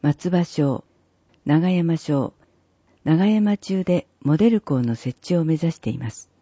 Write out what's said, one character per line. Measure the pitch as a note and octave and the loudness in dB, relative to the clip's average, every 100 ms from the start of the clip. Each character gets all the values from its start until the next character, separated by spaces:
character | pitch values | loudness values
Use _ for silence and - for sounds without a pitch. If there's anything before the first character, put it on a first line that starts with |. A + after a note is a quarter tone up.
松 | D3 C#3+ F3+ | -2 -2 -2
葉 | F3+ | -2
小、 | E3+ - C#3+ B2+ - _ _ _ _ _ | -2 -2 -2 -2 -8 _ _ _ _ _
長 | - D3+ F3+ | 0 2 2
山 | F3+ E3 E3 | 0 0 -2
小、 | - C#3+ B2+ _ _ _ _ _ _ _ | -2 -2 -2 _ _ _ _ _ _ _
長 | - D#3+ G3 | 0 2 4
山 | G#3+ G#3 G#3 | 2 2 -2
中 | - F#3+ | -2 -4
で | F#3 F3+ - _ | 0 -2 -2 _
モ | C#3 D#3 | 0 2
デ | A3 | 4
ル | A3+ | 2
校 | - C3+ | 0 -2
の | A#2+ | 0
設 | A#2 C3 - - | -4 -6 -10 -4
置 | F3 | -2
を | |
目 | D#3+ | 0
指 | D#3+ E3+ | 0 -2
し | - | -4
て | - | -8
い | B2 | -6
ま | B2 | -8
す。 | - - _ | -10 -20 _